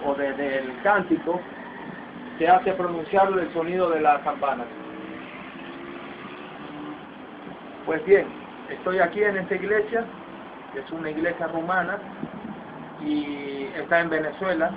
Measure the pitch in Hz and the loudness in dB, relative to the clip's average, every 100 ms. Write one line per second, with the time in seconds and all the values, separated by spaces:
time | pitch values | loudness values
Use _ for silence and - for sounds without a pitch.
0 | 143 139 139 135 143 135 131 123 - 202 | 0 0 0 0 0 0 -2 0 4 4
1 | 180 151 165 180 - - - - - - | 4 0 2 -2 -4 -12 -12 -12 -12 -12
2 | - - - - 165 185 190 190 175 170 | -12 -12 -12 0 8 8 6 2 0 0
3 | 156 196 196 190 156 170 165 185 175 156 | 2 6 6 4 2 0 0 2 4 6
4 | 151 143 151 143 139 120 120 127 123 123 | 6 6 2 0 0 0 -6 -10 -10 -10
5 | 64 - - - - - 85 - 69 69 | -10 -12 -12 -12 -12 -12 -12 -12 -12 -10
6 | - - - - 73 - 73 76 76 - | -12 -12 -12 -12 -12 -12 -12 -10 -10 -10
7 | - - - - - - - - - 160 | -14 -14 -14 -14 -14 -12 -14 -8 -2 -2
8 | 151 196 - - - - - 139 185 190 | 8 8 8 -6 -12 -12 -10 -4 0 4
9 | 170 208 208 190 180 185 196 214 208 226 | 4 4 2 2 0 -2 2 2 4 0
10 | 226 - - - - - - 135 135 160 | -2 -10 -14 -14 -14 -14 -10 -10 -8 -6
11 | 156 151 170 170 165 165 170 185 175 202 | -4 0 0 0 -2 -2 0 0 0 -4
12 | - - - - - - - - - - | -8 -10 -8 -8 -10 -10 -12 -12 -12 -6
13 | 151 151 147 143 143 139 139 151 - 170 | 0 0 0 -4 -6 -6 -6 -6 2 4
14 | 170 156 156 - 190 165 170 | 4 0 0 -2 0 2 0